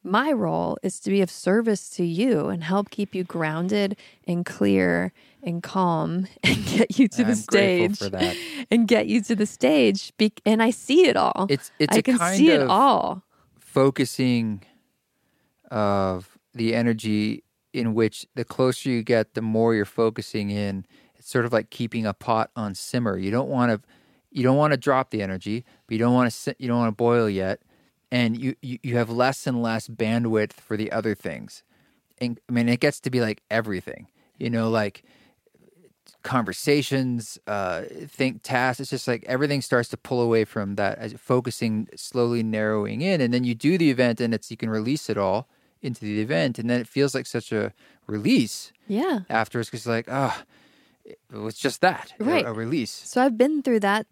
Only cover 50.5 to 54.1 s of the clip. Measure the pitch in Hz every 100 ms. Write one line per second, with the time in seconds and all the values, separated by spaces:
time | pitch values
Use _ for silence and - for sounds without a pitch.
50.5 | _ _ _ _ _ - - _ 107 107
51.5 | - 139 - 185 - - - 220 339 123
52.5 | 110 113 170 113 - - 247 269 220 262
53.5 | 311 262 226 196 208 214